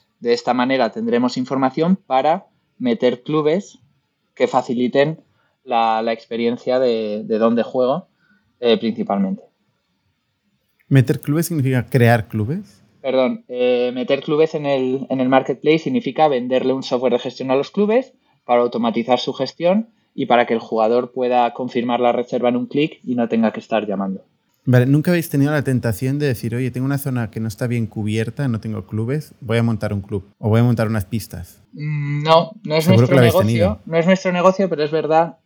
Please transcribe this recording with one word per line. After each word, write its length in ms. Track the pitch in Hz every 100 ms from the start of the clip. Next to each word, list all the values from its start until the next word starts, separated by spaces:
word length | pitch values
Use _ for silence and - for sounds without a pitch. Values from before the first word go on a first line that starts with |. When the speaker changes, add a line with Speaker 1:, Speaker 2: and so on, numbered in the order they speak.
| _ _
Speaker 1:
De 140 | 120
esta 200 | 120 -
manera 380 | 123 127 135 113
tendremos 440 | 110 113 120 123 131
información 580 | 127 135 131 156 160 190
para 480 | - 131 147 185 - _ _ -
meter 440 | 123 113 123 123
clubes 560 | - 156 151 180 - - _ _ _ _ _ -
que 120 | 123
faciliten 720 | 131 127 123 123 139 147 160 _ _ _ _
la, 380 | 127 117 113 110
la 120 | 117
experiencia 680 | 113 - 117 117 123 - 127
de, 440 | 127 113 107 107 107
de 120 | 110
dónde 260 | 113 117
juego, 440 | 107 131 127 156 - _ _ _ _ _
eh, 180 | 120 110
principalmente. 680 | 113 107 107 101 95 98 - _ _ _ _ _ _ _ _ _ _ _ _ _ -
Speaker 2:
¿Meter 320 | 135 120 147
clubes 260 | - 151 165
significa 380 | 160 131 127 -
crear 420 | 135 117 120 -
clubes? 540 | 110 107 180 202 _ _ _
Speaker 1:
Perdón, 420 | 135 131 123 113 -
eh, 440 | 123 123 123 123
meter 280 | 127 120 139
clubes 320 | - 151 160 151
en 100 | 143
el, 420 | 135 127 135 131
en 100 | 131
el 100 | 127
marketplace 500 | 131 135 135 151 160
significa 480 | 147 123 135 156 156
venderle 460 | 127 127 127 127
un 100 | 131
software 300 | 131 123 127
de 60 | 120
gestión 320 | 131 - 131
a 40 | 135
los 140 | 139
clubes 420 | 196 208 233 262 _ _ _ -
para 160 | 120
automatizar 580 | 120 120 117 117 117 123
su 140 | -
gestión 560 | - 131 - 170 202 226 _ _ -
y 100 | 131
para 180 | 120 117
que 80 |
el 60 | 113
jugador 520 | - 110 110 120 127
pueda 400 | 131 123 123 120
confirmar 460 | - 123 123 120 120
la 120 | 123
reserva 380 | 120 120 123 123
en 60 | 123
un 120 | 123
clic 320 | 143 156 -
y 120 | - 123
no 120 | 113
tenga 240 | 113 113
que 80 | 110
estar 280 | - 110 104
llamando. 360 | 98 98 95 - _ _ _ -
Speaker 2:
Vale, 200 | 123 123
¿nunca 260 | 147 180
habéis 180 | 175 160
tenido 220 | 143 143
la 100 | 151
tentación 560 | 135 123 117 107 131 147
de 80 | 147
decir, 280 | 113 117 -
"Oye, 160 | 127
tengo 140 | 127 135
una 120 | 139
zona 320 | 139 123 110
que 120 | 113
no 80 | 110
está 180 | - 123
bien 180 | 120 107
cubierta, 640 | 110 104 110 113 131 139
no 140 | 110
tengo 240 | 110 104 98
clubes, 460 | 110 113 151 151 _
voy 160 | 110 117
a 60 |
montar 280 | 117 107 104
un 80 | 101
club 240 | 95 101 - _
o 80 | 110
voy 140 | 113
a 20 |
montar 240 | 120 117 107
unas 160 | 110
pistas"? 580 | - 113 - - 85 - _
Speaker 1:
Mm, 500 | 151 151 147 143 147
no, 280 | 156 165 - -
no 120 | 147 156
es 100 | 160
Speaker 2:
Seguro 160 | 185
Speaker 1:
nuestro 60 | 123
Speaker 2:
que 60 | 135
lo 40 |
habéis 140 | 120
Speaker 1:
negocio, 140 | 180 202
Speaker 2:
tenido. 320 | 117 190 208 -
Speaker 1:
no 120 | 165
es 80 | 170
nuestro 260 | 185 190
negocio, 380 | 180 180 185 190
pero 140 | 151 147
es 60 |
verdad, 480 | 156 147 156 170 -